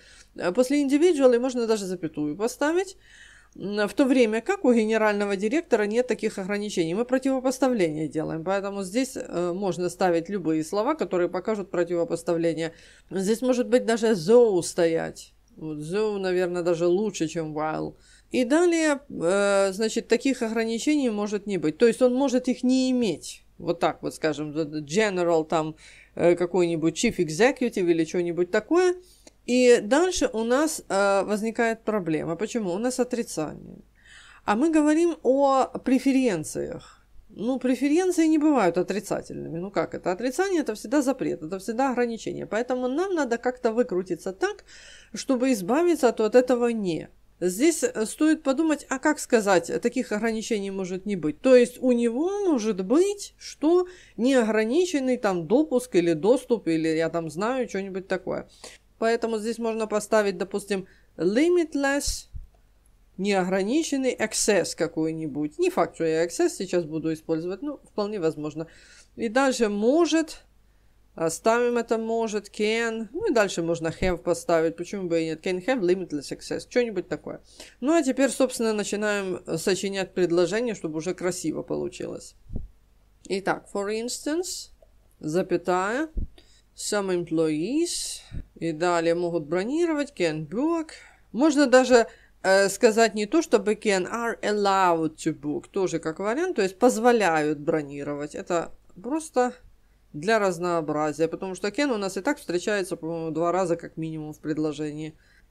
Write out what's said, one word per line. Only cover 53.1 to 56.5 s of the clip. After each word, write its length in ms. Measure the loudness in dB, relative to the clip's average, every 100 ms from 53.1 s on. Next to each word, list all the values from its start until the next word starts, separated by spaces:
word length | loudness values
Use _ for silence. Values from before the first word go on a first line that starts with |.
| 0 -10 _
что 500 | -20 -2 2 4 2 -6 -18 -2
неограниченный 1000 | 2 4 4 2 2 2 2 0 0 0
там 280 | 0 -2 2
допуск 500 | 2 2 0 0 0
или 180 | 2
доступ, 540 | 2 4 2 2